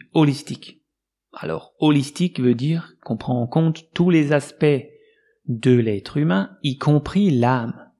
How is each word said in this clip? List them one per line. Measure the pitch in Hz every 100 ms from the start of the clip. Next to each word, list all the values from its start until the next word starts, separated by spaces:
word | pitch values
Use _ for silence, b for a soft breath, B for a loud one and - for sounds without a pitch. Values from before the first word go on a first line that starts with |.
| -
holistique. | - 151 135 - - - - _ _ _ _ _
Alors, | - 151 - - -
holistique | 151 147 135 - 175 156
veut | 123 123
dire | 139 165 - _
qu'on | - 113
prend | - 123
en | 120
compte | 160 165 160 -
tous | - 175
les | 165 147
aspects | 147 - - 151 139 117 b b b b b -
de | 117 131
l'être | 123 113 101 - 147
humain, | 156 185 196 -
y | 147 123
compris | - 147 147 190 202
l'âme. | 131 120 127 117 - -